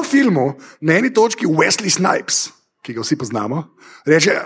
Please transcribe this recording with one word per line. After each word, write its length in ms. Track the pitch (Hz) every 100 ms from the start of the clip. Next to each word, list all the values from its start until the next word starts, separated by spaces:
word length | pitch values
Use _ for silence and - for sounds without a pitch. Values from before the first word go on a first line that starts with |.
filmu, 440 | 339 277 262 160 131 135 - -
na 160 | 156
eni 160 | 170 262
točki 360 | - 226 214 202
Wesley 440 | 156 - - 208
Snipes, 640 | - 185 - - - - - _ _
ki 160 | -
ga 60 | 117
vsi 160 | - 156
poznamo, 480 | 123 117 107 - 147 _ - -
reče, 260 | - 160 165 -